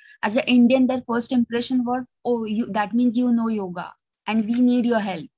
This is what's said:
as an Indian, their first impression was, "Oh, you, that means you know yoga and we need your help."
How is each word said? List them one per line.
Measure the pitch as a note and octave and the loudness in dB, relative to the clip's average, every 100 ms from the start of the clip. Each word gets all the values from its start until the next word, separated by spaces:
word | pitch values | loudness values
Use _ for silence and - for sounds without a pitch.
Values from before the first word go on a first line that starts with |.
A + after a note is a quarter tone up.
| - - | -20 -8
as | G#3+ A3+ | -4 -2
an | - | 2
Indian, | B3 A#3+ C4 B3+ | 4 6 4 2
their | B3+ B3 | 0 -4
first | A#3 A#3 | -4 -2
impression | B3+ A#3 A#3 A#3+ B3+ A#3+ | 0 0 -2 -2 -2 -2
was, | B3 B3+ _ B3 | -4 -6 _ -4
"Oh, | A#3+ A3 | -2 -2
you, | G#3+ A#3 G3+ | -4 -4 -2
that | G#3 | -2
means | A#3 B3 A3+ | 2 2 2
you | B3 | 0
know | A#3 A3+ | 0 0
yoga | A3 F#3+ F3+ - - _ _ - | -4 -6 -8 -12 -16 _ _ -4
and | A3 G#3+ | -2 0
we | A#3+ | 2
need | B3 B3 A#3+ | 4 4 2
your | A3+ | 0
help." | G3+ F3+ C3+ | -2 -6 -10